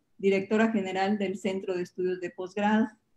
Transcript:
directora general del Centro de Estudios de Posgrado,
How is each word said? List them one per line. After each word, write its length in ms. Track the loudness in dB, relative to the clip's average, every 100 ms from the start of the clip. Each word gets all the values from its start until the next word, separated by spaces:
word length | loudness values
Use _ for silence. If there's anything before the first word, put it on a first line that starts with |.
| _ -2
directora 540 | 2 2 2 2 4
general 460 | 2 -2 0 0 0
del 220 | -2 -2
Centro 360 | -4 -4 -4 -4
de 80 |
Estudios 360 | -6 -4 -4 -4
de 100 | -8
Posgrado, 580 | -10 -8 -2 2 2 0 -4 _